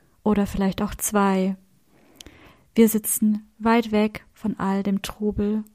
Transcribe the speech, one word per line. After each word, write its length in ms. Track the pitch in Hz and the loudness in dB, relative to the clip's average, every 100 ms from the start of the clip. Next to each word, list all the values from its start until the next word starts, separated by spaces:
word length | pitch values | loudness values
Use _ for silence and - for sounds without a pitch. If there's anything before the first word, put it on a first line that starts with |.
| _ _ | _ _
oder 240 | 208 208 202 | 0 0 0
vielleicht 340 | - 190 185 | 0 -2 0
auch 140 | 208 - | -4 -4
zwei. 600 | - 208 196 190 190 190 _ _ _ _ _ - - - - - _ | -2 0 2 2 0 -2 _ _ _ _ _ -20 -20 -20 -20 -20 _
Wir 140 | - 226 | 4 4
sitzen 640 | 220 - - 214 214 - - | 4 -2 0 0 0 -6 -6
weit 320 | 220 233 226 | 0 2 2
weg 340 | 214 214 - - | 0 0 -2 -18
von 260 | _ 208 - | _ -6 -4
all 240 | 190 196 | -2 -2
dem 200 | 196 196 | 0 -2
Trubel 640 | - - 208 202 208 214 214 | -4 -6 -4 -2 -2 -2 -4